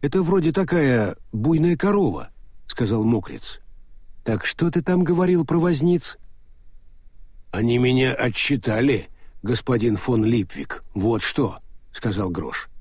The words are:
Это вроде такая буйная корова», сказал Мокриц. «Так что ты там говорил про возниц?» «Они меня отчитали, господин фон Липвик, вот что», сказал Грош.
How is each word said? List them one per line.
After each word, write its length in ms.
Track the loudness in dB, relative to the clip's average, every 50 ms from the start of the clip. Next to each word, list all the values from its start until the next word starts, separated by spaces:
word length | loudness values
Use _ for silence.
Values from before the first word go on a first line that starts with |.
Это 220 | -2 0 2 2 2
вроде 280 | 4 2 4 4 2
такая 640 | 2 2 0 2 2 2 4 4 4 4 2 0 -4 -8 -14 -8 -6
буйная 420 | -2 0 2 4 4 4 4 2
корова», 540 | 2 2 2 4 4 2 2 0 -4 -8 -12 -14 -20 -20 -18 -18 -18 -14 -12
сказал 360 | -4 -2 0 0 2 2 4
Мокриц. 560 | 4 2 2 0 -4 -12 -10 -10 -10 -12 -12 -16 -18 -18 -18 -18 -18 -20 -20 -18 -18 -18 -10 -4
«Так 220 | -2 -2 -2 -2
что 260 | -4 -2 0 0 2
ты 100 | 2 0
там 220 | 0 2 2 2 2
говорил 420 | 2 2 2 4 4 4 2 2
про 140 | 2 2 2
возниц?» 580 | 2 2 2 2 4 2 2 2 0 -4 -12 -12 -16 -20 -20 -20 -20 -20 -20 -20 -20 -20 -20 -20 -20 -20 -20 -20 -20 -20 _ -18 -20 -18 -18 -20 -16 -8
«Они 260 | -4 0 2 2 4 4
меня 360 | 4 4 4 4 4 2 0
отчитали, 960 | 0 -2 -2 0 -2 0 0 0 0 0 0 0 2 2 2 2 0 -2 -8 -16 -18 -18 -16 -16 -10 -4
господин 520 | -2 -2 -2 0 0 0 2 2 2 0
фон 300 | 0 0 0 2 2 4
Липвик, 580 | 4 2 2 0 -2 -6 -10 -10 -10 -10 -12 -14 -10 -6
вот 280 | -2 0 2 2 0
что», 380 | -2 -2 0 0 -2 -2 -2 -8 -16 -18 -18 -18 -18 -16 -16
сказал 340 | -6 -4 -4 -2 -2 -2 -2
Грош. 400 | -4 -4 -6 -6 -8 -10 -10 -10 -14 -16